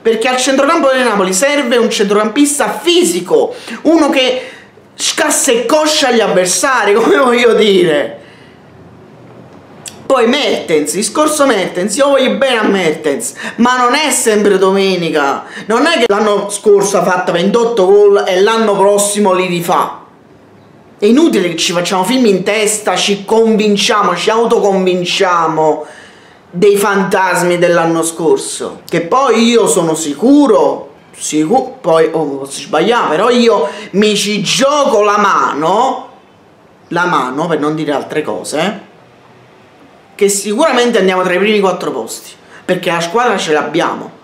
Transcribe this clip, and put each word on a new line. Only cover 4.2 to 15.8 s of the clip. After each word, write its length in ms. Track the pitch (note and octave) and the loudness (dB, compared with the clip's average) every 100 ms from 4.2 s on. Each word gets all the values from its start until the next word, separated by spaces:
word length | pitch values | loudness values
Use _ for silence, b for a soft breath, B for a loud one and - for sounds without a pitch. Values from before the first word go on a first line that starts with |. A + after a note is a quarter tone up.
| B3+ B3+ B B B - - - | 0 -2 B B B -20 -20 -8
scassa 560 | - - D4+ D4 - | -6 -2 -2 0 0
e 140 | A#3 A#3+ | 0 0
coscia 460 | D#4 D4+ D4+ C4 | -2 0 0 0
gli 80 | A#3 | 0
avversari, 760 | G3 F3+ F3+ - C#4+ B3+ G3+ | 2 0 0 -2 0 0 2
<laughs> 20 | G#3 | 2
come 220 | B3+ F#4+ | 2 2
voglio 360 | C4 A#3+ A#3+ | 2 4 2
dire. 640 | G3+ G#3+ F#3+ E3+ D3 A#2 - B B B B B - - - - - - - - - - - - - - | 4 4 4 2 0 -4 -10 B B B B B -20 -20 -20 -20 -20 -20 -20 -20 -20 -20 -18 -18 -18 -2
Poi 220 | C4 A3+ | 0 2
Mertens, 680 | C#4+ A#3+ - - D#3 D3 | 0 -2 -4 -2 -2 -2
discorso 520 | F3+ A3 D#4+ D4+ D4+ C#4 | -4 -4 -2 -2 0 0
Mertens, 500 | G#3 F3 F3+ G3+ - | 0 -2 -4 -4 0
io 140 | C4+ | 2
voglio 220 | C#4 B3+ | 2 0
bene 260 | G3+ C4+ A#3 | 0 0 0
a 60 | |
Mertens, 720 | G#3 G3 E3+ D3+ D3 C3+ - - A3 - | 0 0 0 -2 -4 -4 -6 -10 -12 0
ma 200 | A#3+ B3+ | 0 2
non 160 | B3 | 0
è 160 | C#4 D4+ | 0 -2
sempre 480 | - A#3 G#3 G3+ F#3+ | 0 0 2 2 2
domenica, 880 | F#3+ G3 F#3+ F3+ E3 D#3 C#3 A#2+ B B F#3+ | 2 2 0 0 -2 -2 -2 -4 B B -2
non 180 | A#3 | 0